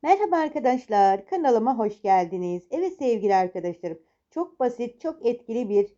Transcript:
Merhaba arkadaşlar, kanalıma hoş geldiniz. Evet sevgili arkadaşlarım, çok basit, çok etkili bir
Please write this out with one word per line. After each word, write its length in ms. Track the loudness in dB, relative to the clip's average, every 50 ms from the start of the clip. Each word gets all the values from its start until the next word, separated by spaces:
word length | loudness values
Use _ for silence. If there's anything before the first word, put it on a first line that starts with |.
| 4
Merhaba 320 | 4 4 4 4 0 0
arkadaşlar, 880 | 0 0 0 -4 -2 0 0 0 0 -2 _ 2 4 4 4 4 2 -2
kanalıma 520 | -4 -4 0 2 2 2 2 2 0 -2 -2
hoş 240 | -2 -4 -6 _
geldiniz. 640 | _ 2 2 2 2 0 -4 -6 -4 -4 -6 -6 -8 _
Evet 220 | -6 -4 -4 -4 -4
sevgili 420 | -4 -2 0 0 0 0 2 2
arkadaşlarım, 640 | 2 2 0 -4 -6 -6 -6 -8 -6 -10 -10 -10 -10 _ _ _ _ _ _
çok 300 | _ -8 -8 -8 _ _
basit, 420 | -4 -4 -2 -4 -8 -10 -10 _
çok 240 | _ -10 -10 -4 -4
etkili 440 | -4 -4 -4 -8 -8 -6 -6 -4 0
bir 240 | 0 0 0 0 _